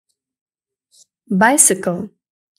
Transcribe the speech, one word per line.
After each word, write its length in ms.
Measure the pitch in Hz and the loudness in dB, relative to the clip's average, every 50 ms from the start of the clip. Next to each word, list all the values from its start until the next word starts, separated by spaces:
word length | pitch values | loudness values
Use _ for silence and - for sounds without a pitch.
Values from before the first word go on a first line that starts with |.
| _ _ _ _ _ _ _ _ _ _ _ _ _ _ _ _ _ _ _ _ _ _ _ _ _ - | _ _ _ _ _ _ _ _ _ _ _ _ _ _ _ _ _ _ _ _ _ _ _ _ _ -4
Bicycle. 800 | 208 185 214 233 277 302 - - 190 190 - 185 175 180 208 202 - _ _ _ _ _ _ _ _ | 0 2 2 2 4 2 2 2 0 -2 -4 -6 -6 -6 -8 -12 -16 _ _ _ _ _ _ _ _